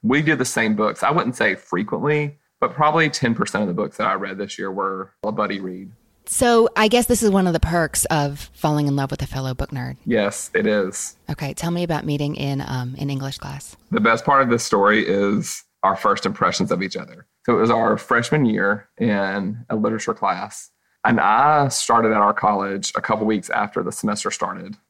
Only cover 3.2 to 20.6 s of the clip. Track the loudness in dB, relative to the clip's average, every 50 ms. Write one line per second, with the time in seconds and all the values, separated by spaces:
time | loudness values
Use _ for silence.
3.2 | 0 0 0 0 -2 -2 -2 -2 0 0 0 -2 -4 -4 -4 -2 -2 0 0 -2
4.2 | -4 -6 -6 -8 -8 -10 -8 -8 -8 -6 -4 -4 -4 -4 -4 -6 -10 -14 _ _
5.2 | -6 -6 -2 -2 -2 -2 -4 -6 -8 -8 -10 -10 -14 -18 -20 _ _ _ _ _
6.2 | _ -8 -2 0 2 4 6 6 4 4 4 2 2 4 4 2 4 2 2 2
7.2 | 4 4 4 4 2 2 2 2 0 2 2 0 0 0 0 -2 -2 0 0 0
8.2 | 0 -2 -4 -8 -14 -18 _ -2 0 0 2 2 2 2 0 0 -2 -2 -4 -6
9.2 | -6 -6 -6 -6 -6 -6 -4 -6 -6 -6 -6 -8 -8 -8 -10 -10 _ -2 0 0
10.2 | 0 0 -2 -6 -12 -4 -2 0 2 2 2 2 0 -2 -4 -8 -10 -10 -12 _
11.2 | _ -10 -8 -6 -6 -8 -6 -6 -4 -4 -2 -2 -2 -2 -2 -2 -2 -2 -2 -2
12.2 | -2 -4 -4 -4 -4 -4 -4 -4 -4 -4 -4 -6 -6 -6 -8 -6 -6 -4 -4 -4
13.2 | -6 -8 -10 -10 -12 -12 -12 -12 -14 -16 -20 _ _ _ -2 2 4 4 2 2
14.2 | 2 2 4 4 4 4 2 0 0 2 2 4 6 6 4 4 2 2 0 2
15.2 | 2 2 0 0 -2 -4 -8 -12 -14 _ _ _ 0 0 0 2 2 0 0 2
16.2 | 0 -4 -2 0 0 0 2 0 0 0 0 -2 -2 -6 -6 -10 -12 -12 -18 -20
17.2 | -20 _ _ _ _ 0 2 4 4 4 4 2 2 2 0 0 0 0 0 0
18.2 | 2 2 2 2 4 2 2 2 2 0 0 -2 -6 _ _ -2 0 0 2 0
19.2 | 0 -2 -2 -4 -4 -4 -6 -8 -6 _ -2 0 0 0 -2 -2 -4 -4 -4 -2
20.2 | 0 -2 -2 -2 -6 -10 -12 -16